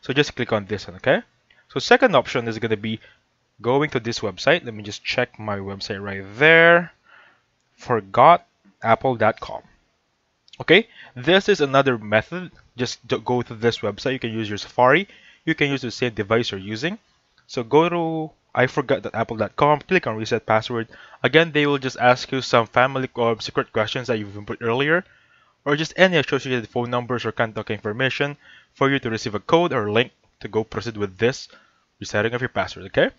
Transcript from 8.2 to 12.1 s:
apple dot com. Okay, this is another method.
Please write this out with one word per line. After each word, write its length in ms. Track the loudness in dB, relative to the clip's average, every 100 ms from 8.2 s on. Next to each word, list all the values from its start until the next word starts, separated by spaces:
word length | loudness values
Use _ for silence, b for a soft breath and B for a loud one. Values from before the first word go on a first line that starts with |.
| 6 6 _ _ _ _
apple 320 | 0 0 0
dot 240 | 0 0 0
com. 240 | -10 -14 -16 _ _ _ _ _ _ _ _ -14
Okay, 280 | 4 4 4 B B
this 340 | -8 2 2 4
is 120 | 0
another 360 | 4 4 4 0
method. 520 | 2